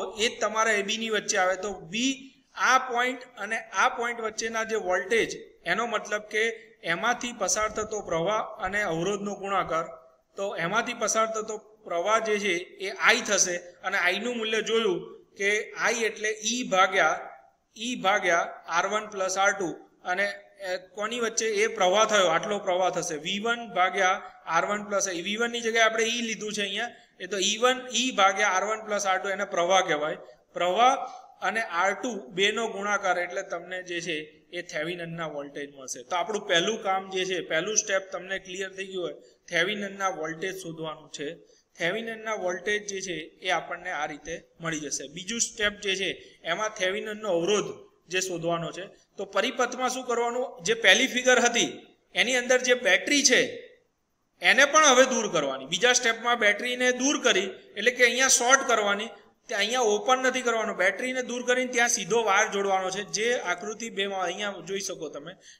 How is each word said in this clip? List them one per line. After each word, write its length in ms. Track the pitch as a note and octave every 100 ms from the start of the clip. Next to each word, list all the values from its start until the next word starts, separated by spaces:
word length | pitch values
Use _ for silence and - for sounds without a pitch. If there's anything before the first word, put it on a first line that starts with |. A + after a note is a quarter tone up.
| F#3+ G#3+
એ 80 | A#3
જ 40 | -
તમારા 360 | G#3+ G#3+ A3 G#3
એ 20 |
બી 180 | G3 A3
ની 120 | A3+ G#3
વચ્ચે 200 | G#3+ G#3
આવે. 180 | F#3 F#3
તો 140 | G3+ F#3 D#3+
વી, 200 | G#3+ C4 C4 - _ _ - G#3
આ 80 | B3+ B3+
પોઇન્ટ 340 | A#3+ B3 C4 - -
અને 220 | G3+ A3 - F#3+
આ 60 | A#3+
પોઇન્ટ 320 | A#3+ A#3 A3+
વચ્ચેના 480 | A3 G#3+ A3+ A3+ G#3+
જે 80 | A3 F3+
વોલ્ટેજ, 420 | F#3 F#3+ A3+ F3 - - _
એનો 180 | E3+ G3 A#3
મતલબ 380 | G#3 G#3 G#3 -
કે 140 | G#3+ A3+ A3+ - _
એમાંથી 540 | F3+ F3 A3+ A#3+ A#3+ -
પસાર 280 | F3+ G#3+ G#3+
થતો 260 | G#3+ G#3+ G#3+
પ્રવાહ 400 | - E3 F3 G#3+ - -
અને 160 | F#3 G3+
અવરોધનો 500 | G3+ E3 F3+ G3+ G3+
ગુણાકાર, 520 | G3+ G3 F#3+ E3+ E3 E3+ - - _ _ -
તો 80 | G3 G3+
એમાંથી 440 | E3+ A3 A#3 A#3+
પસાર 240 | G#3+ A3 A3
થતો 260 | A3 A3 G#3 - _
પ્રવાહ 340 | - E3+ F#3+ A3+
જે 100 | A3 G#3
છે 160 | G3+ F3 F3+ -
એ 100 | G3 A3+ F3
I 100 | A#3+
થશે 340 | A3+ F#3+ F3+ F3 - -
અને 160 | F#3+ G3
I 120 | F3 G3
નું 160 | A#3 A#3+
મૂલ્ય 240 | A3 A3
જોયું 360 | G3+ A3+ A3 E3+ - - _ -
કે 140 | G3 G#3 - - F#3+
I 40 | A#3
એટલે 260 | G#3+ G3+ G#3+ G#3+
ઈ 180 | G#3+ B3 A3
ભાગ્યા, 440 | F#3 F#3+ F#3+ D#3+ F#3 - - - _ _ -
ઈ 180 | A#3 A3+
ભાગ્યા 540 | F#3+ G#3 F#3 E3+ G3 - -
આર 180 | E3+ F#3+
વન 180 | G#3+ G#3
પ્લસ 240 | G3+ F#3 F#3+
આર 160 | G3
ટુ 160 | G3 E3 - - _
અને, 220 | - F3+ G3+ G3+ - - F#3+
એ, 40 | F#3 - G#3+
કોની 260 | G#3+ A#3+
વચ્ચે 240 | A3+ A3+ A3
એ 100 | G3+ A3
પ્રવાહ 360 | A3 F3+ G3+ A3
થયો, 220 | G#3+ F3
આટલો 280 | E3 F#3+ G3+
પ્રવાહ 320 | F#3+ F3+ F3+
થશે 260 | F3 D#3+ D3+
વી 240 | F3+ G3+
વન 200 | A3+ A#3 A#3
ભાગ્યા 440 | F3+ F#3 F#3+ F#3 G3+ - - -
આર 180 | E3 F#3+
વન 160 | G#3
પ્લસ 220 | G#3 G3 F#3+ E3+ F#3
વી 120 | G#3+
વન 120 | A#3
ની 120 | A#3+ A3+
જગ્યાએ 200 | A3+ A3
આપણે 180 | A3+
ઈ 220 | A3+ A#3+ A3+
લીધું 240 | G#3+ G#3
છે 100 | G3+
અહીંયા, 300 | G3+ G3+ A#3+ - _ -
એ 60 | F3+
તો 120 | G3+
ઈ 180 | G3 A3
વન, 160 | B3 B3+ B3+
ઈ 160 | A3+ B3+
ભાગ્યા 400 | G3+ F#3+ G3+ G#3
આર 100 | F#3 G3+
વન 180 | G#3+
પ્લસ 220 | G#3 G3+ G3
આર 120 | F#3
ટુ 100 | G3
એને 180 | F#3+ G3+
પ્રવાહ 360 | F3+ F3 F#3+ F3+
કહેવાય. 320 | D3+ D3+ F#3 - - _
પ્રવાહ 400 | F3 F3 F#3+ B3+ C4+ - - - -
અને 220 | F#3+ A3 A3+ E3+
આર 100 | F#3+
ટુ 160 | G3+ B3+ G3+ - F3+
બેનો 280 | G3+ A3 A3
ગુણાકાર 480 | F#3+ G3+ G3+ F#3+ F3+
એટલે 240 | F3 F3+
તમને 360 | - F3 F3 F#3
જે 160 | F3 F3
છે 160 | E3+ D#3 D3+ - _
એ 80 | F3
થેવિનનના 680 | E3+ E3 D#3+ F3 E3 E3 D#3
વોલ્ટેજ 360 | D3 C#3+ D3 C#3+
મળશે. 300 | C#3 B2+ E3+
તો 100 | - F3+
આપણું 280 | G3 G#3 G3+
પહેલું 320 | E3+ G3 A3
કામ 200 | G3 F#3+ F#3+
જે 120 | F#3
છે, 140 | F#3 F3+ -
પહેલું 280 | D#3+ G3 G#3
સ્ટેપ 280 | - F#3+ F#3+
તમને 260 | F3+ F3+ F#3+
ક્લિયર 320 | F3+ F#3 F#3+
થઈ 180 | F#3+ F#3+
ગયું 120 | F#3 D#3+
હોય, 100 | - - _ -
થેવિનનના 600 | F3 F3+ G#3 G3+ G3 F#3+ D#3
વોલ્ટેજ 340 | D#3+ E3 F#3+ -
શોધવાનું 500 | E3+ D#3 D#3+ D3+ D3
છે. 180 | - D3 E3+ _ _ _ -
થેવિનનના 640 | E3+ G#3+ A3+ A3 A3 G#3
વોલ્ટેજ 360 | F3+ F3+ G#3 G#3 -
જે 100 | F#3+
છે 160 | F#3+ D#3+ D#3+ -
એ 80 | F#3
આપણને 400 | E3+ - F3 F#3
આ 140 | D3+ D#3
રીતે 280 | D3 D#3 F3 - -
મળી 220 | E3 D#3
જશે. 200 | C#3 - C3+
બીજું 320 | E3 F#3 A#3
સ્ટેપ 340 | - - G#3 G3+
જે 120 | G3+ F#3
છે 100 | F#3 C3+ - -
એમાં 300 | E3 F3+ G#3+ G#3+
થેવિનનનો 520 | F#3 G#3 G#3+ G#3+ G#3+
અવરોધ 400 | E3+ F3+ G#3 E3 - - _ -
જે 120 | F#3
શોધવાનો 480 | F#3+ E3+ E3 E3 D#3+ F3
છે. 80 | G3+ - _
તો 80 | - G3
પરિપથમાં 640 | G3 A#3+ B3+ A#3+ B3+ B3+
શું 140 | B3+
કરવાનું? 420 | B3+ A#3 A#3+ B3 C4 -
જે 100 | E3+
પહેલી 380 | A3+ G3 G3+ C4
ફિગર 240 | A#3 B3+ B3
હતી 300 | A#3 A3 D3+ - - _ _
એની 260 | F3+ G#3+ B3+
અંદર 160 | A#3+ B3+ -
જે 60 |
બેટરી 480 | B3 A#3+ F#3 - C#4+
છે 180 | B3 G#3+ C3 - - - _ _ _ _ _ -
એને 220 | F3+ A3 C#4+
પણ 240 | D#4 D4+
હવે 120 | B3 C4
દૂર 200 | A#3 G#3
કરવાની. 380 | E3 C#3 C3 C3
બીજા 220 | F3+ A#3+
સ્ટેપમાં 440 | B3 A#3 A3+ A#3+ A#3+
બેટરીને 500 | G#3 G#3 B3 B3 B3+
દૂર 240 | B3 C4+ D4+
કરી 260 | A#3+ F#3+ G3 - - G#3
એટલે 140 | A3+
કે 120 | B3
અહીંયા 320 | B3 B3 C4 -
શોર્ટ 240 | A#3+ C4+ C4
કરવાની, 420 | A3 G3+ G3+ A3+ - _ _ -
તે 60 | G#3+
અહીંયા 360 | G#3 B3+ A3
ઓપન 260 | G#3 B3+ C4
નથી 240 | C4 B3+ A#3+
કરવાનો. 260 | A3+ G#3+
બેટરીને 480 | F#3 F#3 F#3+ B3+ B3+
દૂર 200 | A3+ A#3+
કરીને 280 | B3 B3 B3+
ત્યાં 200 | A#3+ A#3+
સીધો 240 | A3+ F3 A#3
વાયર 240 | G#3+ G3 G#3+
જોડવાનો 360 | G3 G3 F#3+ F#3
છે. 120 | F#3+ G3+ G3
જે 100 | A#3 B3 F3
આકૃતિ 360 | F3 G#3 G#3+ A#3
બેમાં 320 | F#3+ G3+ F#3+
અહીંયા 380 | F3+ F#3+ G#3 F#3+ E3
જોઈ 160 | G3 G3
શકો 220 | E3 D3
તમે 240 | D3 D#3+ F#3+ -